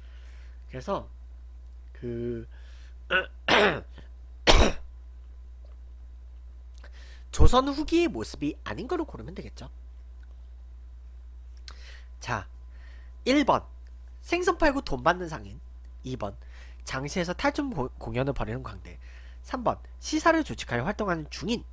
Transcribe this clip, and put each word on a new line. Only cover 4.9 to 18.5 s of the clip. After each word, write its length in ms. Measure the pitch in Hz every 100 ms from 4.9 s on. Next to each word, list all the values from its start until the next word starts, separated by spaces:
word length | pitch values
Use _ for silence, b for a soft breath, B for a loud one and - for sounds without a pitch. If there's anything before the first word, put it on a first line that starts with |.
| - - - - - - - - - - - - - - - - - - - B B B B B
조선 360 | - - 247 277
후기의 380 | 277 302 330 339
모습이 500 | 127 107 - 285 -
아닌 240 | - 104 247
걸로 180 | 359 320
고르면 300 | - 120 196
되겠죠. 340 | 208 - - - - - - - - - - - - - - - - - - - - - - B B B B -
자, 280 | - 113 - - - b b b b - -
일 180 | 285 233
번 180 | 127 - - - - - -
생선 360 | - 349 370 359
팔고 240 | 311 269
돈 220 | - 123
받는 260 | 139 180 170
상인, 300 | 147 101 101 - - - -
이 120 | 127 127
번 180 | 101 - b b b b
장시에서 500 | - 131 143 190 170
탈춤 360 | 180 285 285 285
고-, 160 | 180 127 -
공연을 360 | - 117 135
벌이는 300 | 127 107